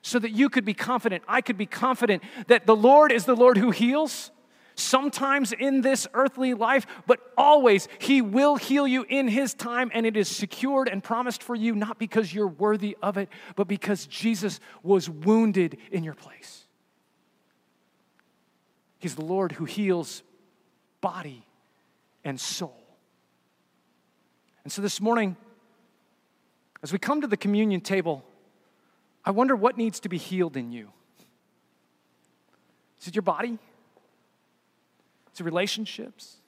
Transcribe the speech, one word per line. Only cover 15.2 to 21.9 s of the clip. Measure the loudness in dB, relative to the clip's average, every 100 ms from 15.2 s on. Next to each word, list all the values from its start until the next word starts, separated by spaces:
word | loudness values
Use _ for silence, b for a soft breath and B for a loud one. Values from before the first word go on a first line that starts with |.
| 2 4 4 2 -2 -4 B
in | -8
your | -8
place. | -12 -20 -20 -20 -20 _ _ _ _ _ _ _ _ _ _ _ _ _ _ _ _ _ _ _ _ _ _ _ _
He's | -10
the | -8
Lord | -4 -4 -4
who | -6
heals | -8 -4 0 -2 -4 -14 _ _ _ _ _ _ _ _
body | -8 -8 -14 -18 _ _ _ _ _